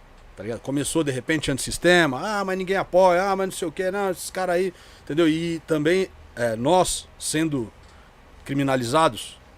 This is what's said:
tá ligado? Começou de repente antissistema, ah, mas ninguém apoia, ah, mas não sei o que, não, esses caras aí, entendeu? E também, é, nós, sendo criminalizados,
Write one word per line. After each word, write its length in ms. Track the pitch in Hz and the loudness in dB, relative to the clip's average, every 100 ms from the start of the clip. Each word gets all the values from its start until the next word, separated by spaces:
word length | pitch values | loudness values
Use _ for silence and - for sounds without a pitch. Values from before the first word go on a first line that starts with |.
| - - - - | -20 -20 -20 -14
tá 60 | |
ligado? 180 | 104 110 | -10 -8
Começou 420 | - 143 131 165 | -4 -4 0 0
de 80 | 143 | -2
repente 400 | 127 139 156 - | -2 -2 -2 -2
antissistema, 680 | 135 - - 170 175 156 127 | -4 -4 0 4 4 4 0
ah, 220 | 202 208 | -4 -4
mas 140 | 190 185 | -4 -4
ninguém 180 | 185 190 | -2 -2
apoia, 540 | - 180 185 175 196 | 2 4 6 4 2
ah, 40 | |
mas 120 | 190 190 | 0 -2
não 40 | |
sei 140 | - 170 | -4 -8
o 40 | |
que, 180 | 165 185 | -4 -4
não, 200 | 202 196 | -2 -2
esses 180 | 165 - | -4 -8
caras 280 | 190 180 175 | -6 -2 0
aí, 180 | 190 - - - | -2 -6 -20 -18
entendeu? 240 | - 147 160 | -6 2 2
E 340 | 160 170 165 - | 2 -2 -4 -2
também, 420 | 151 151 185 190 - - | 0 2 2 0 -8 -14
é, 200 | - 120 | -4 -2
nós, 540 | 110 135 185 - - - - | 0 2 4 2 -2 -10 -12
sendo 540 | - 151 160 139 104 - - - - - - - | -4 -2 0 -2 -6 -12 -20 -20 -20 -20 -20 -16
criminalizados, 960 | - 139 139 131 117 156 160 104 - - - | -6 -2 0 0 0 2 2 0 -14 -18 -20